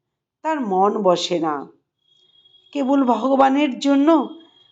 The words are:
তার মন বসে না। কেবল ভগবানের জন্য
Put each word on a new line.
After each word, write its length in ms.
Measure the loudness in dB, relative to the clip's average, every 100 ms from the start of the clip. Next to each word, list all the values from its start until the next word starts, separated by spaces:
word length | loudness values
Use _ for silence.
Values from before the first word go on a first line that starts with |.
| _ _ _ _
তার 180 | -6 -6
মন 420 | -2 0 0 2
বসে 360 | 0 0 -2 -4
না। 300 | -4 -8 -12 _ _ _ _ _ _ _ _ _ _
কেবল 320 | -6 -2 0
ভগবানের 760 | 2 0 0 2 2 2 0 -2
জন্য 600 | 0 2 4 2 0 -10 -20 _ _